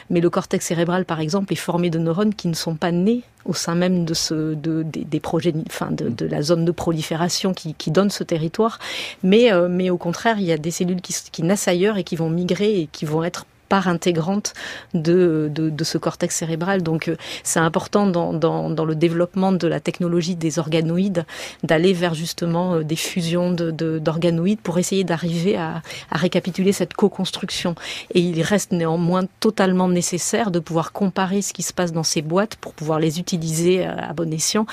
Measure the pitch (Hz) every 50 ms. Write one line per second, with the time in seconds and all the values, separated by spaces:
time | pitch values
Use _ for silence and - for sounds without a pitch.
0 | - - 180 175 170 170 - 196 170 - - 185 - - 175 160 175 165 175 185
1 | 185 - 170 156 160 156 151 202 196 - - - - - 165 170 175 175 160 165
2 | 165 165 165 175 214 214 208 - - 175 160 - - 170 165 156 - 175 170 175
3 | 180 202 233 247 240 - _ _ - - 175 - - - 170 175 180 185 185 180
4 | 170 156 165 - - - 165 156 156 160 156 156 143 165 160 160 160 160 - -
5 | - 151 151 151 - - - 165 - 175 160 160 156 - - - 170 - 156 147
6 | 151 143 - - 160 160 156 156 151 147 175 165 165 170 175 - - 170 165 156
7 | 156 - 165 156 170 175 - - - 196 185 - - 160 151 - - - 156 185
8 | 196 208 - - 185 - 175 160 156 165 - - 214 226 - - - - - -
9 | - - - - - 185 196 226 247 240 202 175 175 180 180 180 185 185 180 175
10 | - 170 170 - - 233 226 208 196 170 165 151 151 170 165 - 185 175 185 180
11 | - - 185 - - - - - 160 165 202 202 - - 180 175 185 208 220 196
12 | 175 - - 151 165 160 160 170 180 180 180 165 208 214 220 190 160 147 - -
13 | - 151 151 160 165 175 170 - - _ _ _ _ - 208 196 180 190 175 165
14 | - 180 175 165 156 170 196 208 208 - - - - - - - - - - 175
15 | 156 170 170 185 180 175 160 156 156 151 147 151 160 160 156 147 160 - - 165
16 | - 170 160 - 180 170 - - 175 160 165 160 170 185 196 196 175 160 160 160
17 | - - 160 160 - - - - - - - 180 160 165 165 190 - - - 208
18 | 202 202 175 170 170 170 170 160 160 160 160 160 160 160 160 156 160 160 160 156
19 | 156 170 165 170 175 175 - 190 190 190 190 175 170 165 151 147 - - 165 -
20 | 180 170 170 175 165 165 190 170 160 160 143 170 156 156 156 165 165 165 165 180
21 | 190 208 190 175 156 - - - - - - - - 151 165 160 165 190 190 170
22 | 180 175 165 151 170 165 - - 175 170 165 170 180 185 180 160 156 151 160 160
23 | - - - 190 170 165 165 175 180 180 180 170 170 165 160 147 160 160 160 160
24 | 156 165 156 165 165 175 170 165 165 190 214 214 - - 160 180 180 - 190 190
25 | 190 175 175 160 - 170 165 170 165 190 220 202 165 160 165 165 - - - -
26 | - - - 147 156 185 - 185 165 - 165 - 185 196 202 - 185 - - -
27 | 220 196 - - 190 - - - - 185 - - - 180 170 - - - - -
28 | - - - 185 170 180 170 160 165 - 208 196 - - 190 175 165 160 160 170
29 | 175 165 180 185 185 185 _ - - 220 214 - 202 190 185 185 185 185 180 175
30 | 175 - - 170 - - - 214 233 208 165 175 160 - 160 165 156 - - -
31 | 202 190 175 - 190 180 190 202 196 - - - 170 - - - 185 175 160 165
32 | 160 - - 170 151 151 165 185 208 220 - - - - - - 156 151 160 156
33 | 160 160 147 170 175 - - 170 160 160 160 160 170 175 185 185 170 165 - -
34 | - - 165 151 170 165 156 160 156 - - 214 226 -